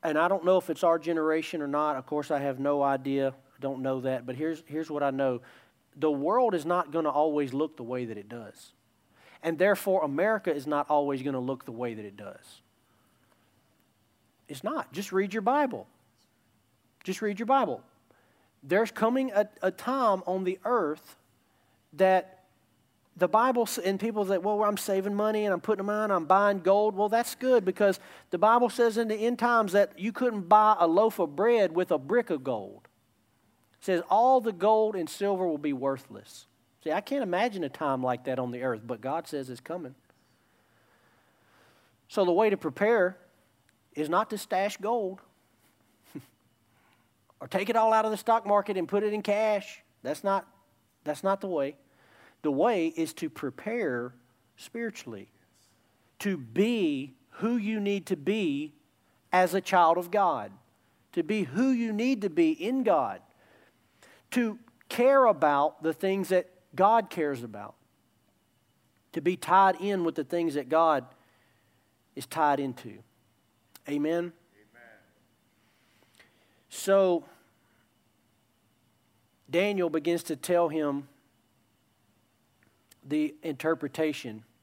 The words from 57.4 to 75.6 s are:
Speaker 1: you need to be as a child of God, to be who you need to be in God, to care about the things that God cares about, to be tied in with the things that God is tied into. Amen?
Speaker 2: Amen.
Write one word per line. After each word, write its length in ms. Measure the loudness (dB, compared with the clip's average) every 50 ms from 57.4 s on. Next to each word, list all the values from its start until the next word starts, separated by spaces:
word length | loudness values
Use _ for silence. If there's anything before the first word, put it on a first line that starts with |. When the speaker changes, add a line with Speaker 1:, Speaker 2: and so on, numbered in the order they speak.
| -4 -2 -2
Speaker 1:
you 240 | -2 -2 -2 -4 -2
need 260 | -2 0 -2 -2 -2
to 100 | -4 -6
be 560 | -4 -2 -2 -2 0 0 -2 -2 -4 -6 -8 -12 _ _ _ _ _ _ _ _ _ _ _ 2
as 220 | 4 4 4 2
a 60 | -2
child 380 | -2 2 4 4 6 6 4 2
of 140 | 0 -2 0
God, 400 | 0 2 2 0 -2 -6 -10 -16 -20 _ _ _ _ _ _ _ _ _ _ -4
to 120 | -4 -2
be 180 | -2 0 -2 -2
who 280 | -2 0 0 2 2
you 220 | 2 2 0 -2 -2
need 300 | 0 0 0 0 0 -2
to 80 | -4
be 220 | 2 2 2 2 2
in 320 | 0 -2 -4 -2 0 2
God, 360 | 2 2 2 2 0 -4 -8 -14 _ _ _ _ _ _ _ _ _ _ _ _ _ _ _ -20 -20 -20 _ _ _
to 280 | -2 -2 0 -2 -4 -8 -14 -20 _ _ _ _
care 380 | -2 2 4 6 6 8 6
about 560 | 6 6 4 4 2 4 4 2 0 -2 -2 -4
the 100 | -4 -4
things 360 | -2 -2 -2 0 0 0 2
that 200 | 0 0 0 -2 _ _ _ _ -2
God 340 | 2 4 6 6 4 2 0
cares 320 | -4 -4 -4 -4 -4 -6 -8
about, 320 | -12 -12 -14 -16 -16 -18 _ _ _ _ _ _ _ _ _ _ _ _ _ _ _ _ _ _ _ _ _ _ _ _ _ _ _ -8
to 80 | -2
be 160 | -2 -2 -2
tied 440 | -2 -2 2 4 6 6 6 4 2
in 240 | -2 -4 -2 0 0
with 100 | -2 -2
the 80 | -2 -6
things 320 | -4 -2 -2 -2 -2 -2
that 140 | -4 -4 0
God 360 | 2 4 4 4 4 2 0 -6 -20 _ _ _ _ _ _ _ _ _ _ _ _ _ _ _ _ _ _ _ _
is 120 | -14 -14
tied 340 | -10 -2 0 2 2 2 2
into. 380 | 0 -4 -6 -8 -14 -18 -18 -18 -20 _ _ _ _ _ _ _ _ _ _ _ _ _ _ -20 _ -6
Amen? 300 | -4 -2 -2 -2 -2 -2
Speaker 2:
Amen. 140 | -4 -6 -10 _ _ _ _ _ _ _ _ -20 -20 -20 -20 -20 _ _ _ _ _ _ _ _ _ _ _ _